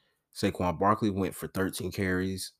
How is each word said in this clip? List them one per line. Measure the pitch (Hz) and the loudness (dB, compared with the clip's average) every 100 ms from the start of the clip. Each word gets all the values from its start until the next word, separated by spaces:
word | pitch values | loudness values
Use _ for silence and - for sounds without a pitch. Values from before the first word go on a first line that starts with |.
| _ _ _ | _ _ _
Saquon | - 101 - 92 80 | -2 -2 0 0 2
Barkley | 98 107 110 | 4 4 2
went | 95 90 | 2 -2
for | - 80 | -2 -8
thirteen | - 95 - 92 | -2 -2 -2 -6
carries, | 90 98 92 95 92 - - | -2 0 2 0 -4 -8 -12